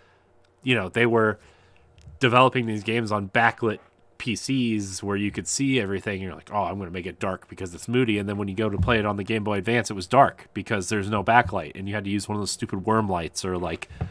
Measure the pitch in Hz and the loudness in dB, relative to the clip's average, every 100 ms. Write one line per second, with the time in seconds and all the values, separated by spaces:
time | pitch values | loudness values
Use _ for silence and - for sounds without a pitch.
0 | _ _ _ _ _ _ 131 120 92 117 | _ _ _ _ _ _ -2 0 0 2
1 | 117 113 110 101 - _ _ _ _ _ | 4 4 4 0 -8 _ _ _ _ _
2 | - - 127 123 127 127 113 107 101 117 | -20 0 4 6 6 4 -2 -4 -2 -2
3 | 110 104 98 123 117 - 113 101 - _ | 0 -2 0 2 2 2 -2 -2 -8 _
4 | _ _ - 98 - 135 120 107 98 95 | _ _ -6 -6 -2 0 0 0 -4 -6
5 | 98 101 101 107 92 - 139 131 98 98 | -4 -2 -2 -4 -4 -2 0 0 0 -4
6 | 107 95 95 78 - 104 87 98 90 90 | -4 -6 -6 -10 -6 -4 -2 -4 -6 -8
7 | 90 87 101 92 - 87 92 87 - 123 | -8 -4 -4 -4 -8 -12 -12 -10 -2 0
8 | 123 104 101 101 101 95 110 98 123 113 | 2 0 -2 -4 -4 -2 -2 0 2 2
9 | 104 101 95 110 104 101 92 120 107 101 | 0 -2 -2 -2 -2 -2 0 0 0 -6
10 | 90 123 117 - - - - 107 90 107 | 2 6 6 4 -10 -10 -4 -2 0 -2
11 | 98 107 98 117 92 98 73 - 98 104 | 0 0 6 6 4 0 -6 -8 -8 -6
12 | 101 101 98 104 98 - 113 98 95 110 | -2 -4 -2 -4 -4 -6 -6 -4 2 2
13 | 104 90 80 - 95 92 87 80 - - | 2 -2 -4 -6 -4 -4 -4 -6 -10 -8
14 | - | -8